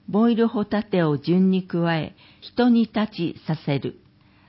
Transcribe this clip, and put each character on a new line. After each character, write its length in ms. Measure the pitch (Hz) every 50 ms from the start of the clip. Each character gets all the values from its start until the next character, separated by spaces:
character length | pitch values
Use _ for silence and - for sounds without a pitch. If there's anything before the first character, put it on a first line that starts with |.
| _ -
ボ 200 | 170 202 233 233
イ 80 | 233
ル 120 | 208 226 220
ホ 160 | - 208 208
タ 180 | - 220 208
テ 200 | 214 - - 180
を 160 | 165 151 147 135
順 320 | - 160 170 185 190 190
に 140 | 185 185 185
加 320 | 185 - 170 170 170 165
え、 200 | 160 147 - - _ - - - _
ひ 140 | - - -
と 140 | - 240 254
煮 140 | 233 233
立 240 | 226 - - 208 214 208
ち 280 | - - 170 151 - - -
さ 100 | - 160 - -
せ 120 | - 143 135
る。 220 | - 123 - - _ _ _ _ _ _ _ _ _